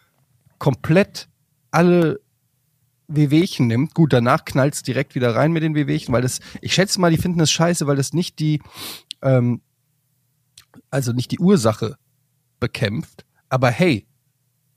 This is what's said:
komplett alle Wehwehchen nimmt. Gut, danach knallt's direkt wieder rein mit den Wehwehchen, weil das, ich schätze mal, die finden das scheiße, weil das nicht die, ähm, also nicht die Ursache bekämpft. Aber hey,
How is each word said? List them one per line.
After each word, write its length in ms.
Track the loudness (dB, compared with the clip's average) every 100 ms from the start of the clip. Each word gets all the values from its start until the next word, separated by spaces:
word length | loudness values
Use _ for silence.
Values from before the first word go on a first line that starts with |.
| _ _ _ _ _ -4
komplett 680 | -2 -2 0 2 0 -6 -20 _ _ _ _
alle 480 | 2 4 4 2 -2 _ _ _ _ _ _ _ _ -6
Wehwehchen 580 | 0 2 2 0 0 0
nimmt. 260 | 0 -2
Gut, 180 | 0 2
danach 320 | 4 2 0
knallt's 400 | 0 0 0 -2
direkt 320 | -6 -4 -4 -2
wieder 180 | 0
rein 160 | 2 0
mit 120 | 0
den 100 | -2
Wehwehchen, 400 | -2 -2 -4 -2
weil 80 | -2
das, 160 | -2 -6 -14 -12
ich 140 | -4
schätze 260 | -2 0 2
mal, 100 | 2
die 80 | 2
finden 220 | 0 0
das 100 | 0
scheiße, 380 | 2 0 0 -2
weil 80 | -2
das 160 | -2
nicht 260 | -4 -6 -4
die, 240 | -2 -2 -6 -18 -16 -16 -18 -4
ähm, 380 | 2 2 2 -4 _ _ _ _ _ _ _ _ _ _ _ -20 -6
also 220 | -4 -2
nicht 180 | -4 -4
die 80 | 0
Ursache 580 | 2 4 2 0 -6 -10 _ _ _ _ _ -8
bekämpft. 680 | -8 -4 -4 -4 -10 _ _ _ -6
Aber 220 | 0 0
hey, 360 | 2 0 0 -4 _ _ _ _ _ _